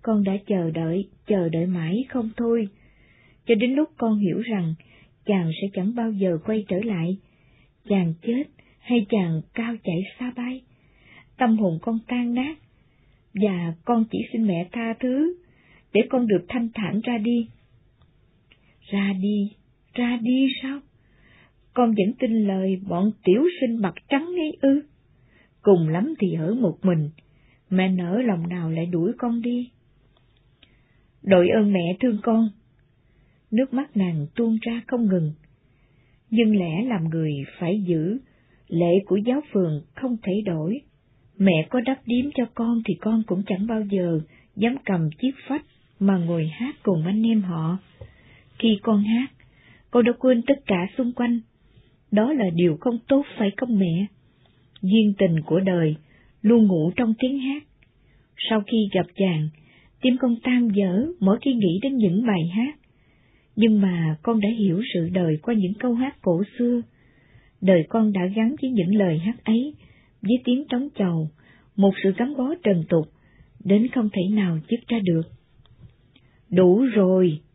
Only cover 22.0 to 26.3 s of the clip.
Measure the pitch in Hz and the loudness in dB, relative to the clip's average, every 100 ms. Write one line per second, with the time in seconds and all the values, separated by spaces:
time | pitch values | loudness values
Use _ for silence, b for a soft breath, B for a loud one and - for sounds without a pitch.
22 | 185 262 262 226 208 190 190 185 196 170 | 0 0 0 0 0 0 -2 -2 -4 0
23 | 202 220 - 196 339 349 254 233 196 - | 0 0 2 4 4 0 -4 -2 -4 -6
24 | _ 277 330 359 311 - 277 277 294 _ | _ -2 -2 -4 -6 0 2 2 -2 _
25 | _ b b b b _ - 185 160 165 | _ b b b b _ 4 4 4 0
26 | 254 320 190 | -2 -2 -2